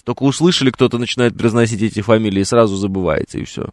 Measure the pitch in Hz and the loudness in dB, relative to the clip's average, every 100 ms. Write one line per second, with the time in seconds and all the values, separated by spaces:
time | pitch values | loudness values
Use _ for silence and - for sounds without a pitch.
0 | - 120 135 - 170 - 135 - 123 120 | -6 -2 0 2 0 2 0 2 0 0
1 | 120 - 120 - 117 117 117 104 107 107 | -4 0 0 2 0 2 0 0 -2 -2
2 | 101 110 107 98 98 120 110 98 98 95 | 0 2 2 0 0 2 2 0 -4 -2
3 | 87 76 - - - - - | -2 -2 -4 -8 -10 -10 -12